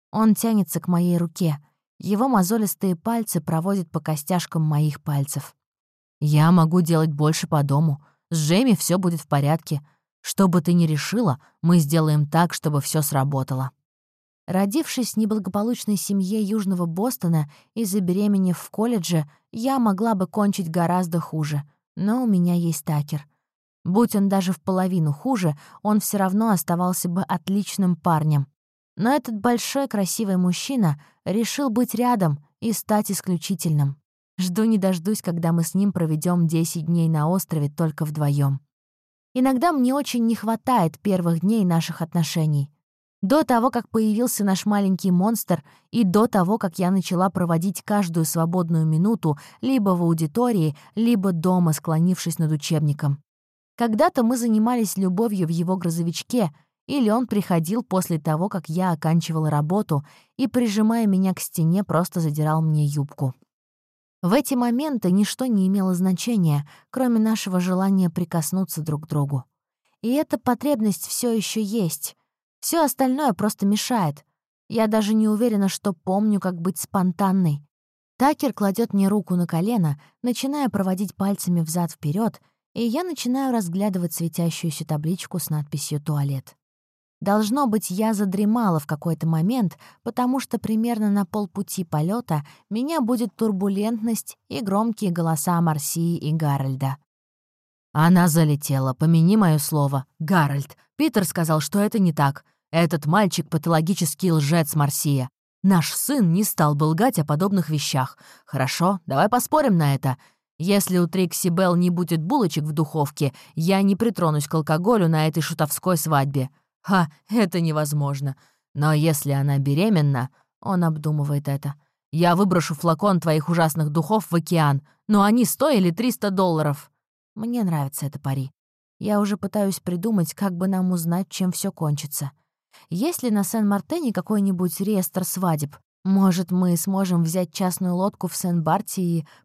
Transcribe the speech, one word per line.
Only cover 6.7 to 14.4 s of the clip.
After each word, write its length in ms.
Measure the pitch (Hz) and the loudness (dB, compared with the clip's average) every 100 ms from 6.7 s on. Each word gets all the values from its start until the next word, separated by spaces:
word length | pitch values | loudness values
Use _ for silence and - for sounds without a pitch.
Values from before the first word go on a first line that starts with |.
| 180 | 4
делать 320 | 160 165 160 | 2 2 2
больше 340 | 147 151 160 165 | 2 0 0 0
по 160 | 156 | 0
дому. 400 | 143 143 160 143 _ _ - | 2 2 2 0 _ _ -6
С 80 | 165 | -2
Джейми 360 | 151 180 262 | 2 2 4
все 240 | 196 - 180 | 2 2 0
будет 220 | 185 165 | 0 -4
в 80 | - | -2
порядке. 580 | 143 143 160 - 147 - _ _ _ | 0 2 0 -2 -8 -8 _ _ _
Что 260 | - - 196 | -6 2 4
бы 140 | 175 | 4
ты 100 | 175 | 4
ни 140 | 175 165 | 4 4
решила, 540 | 151 - 214 214 131 _ _ | 0 -2 0 0 -2 _ _
мы 160 | 165 175 | 4 4
сделаем 480 | 143 160 156 151 147 | 4 2 4 2 2
так, 280 | 160 175 | 2 0
чтобы 260 | - 165 147 | 0 -2 -2
все 220 | - 156 | -2 -2
сработало». 680 | 147 147 139 139 135 131 131 - _ _ _ _ _ _ | 0 0 0 -2 -4 -4 -6 -10 _ _ _ _ _ _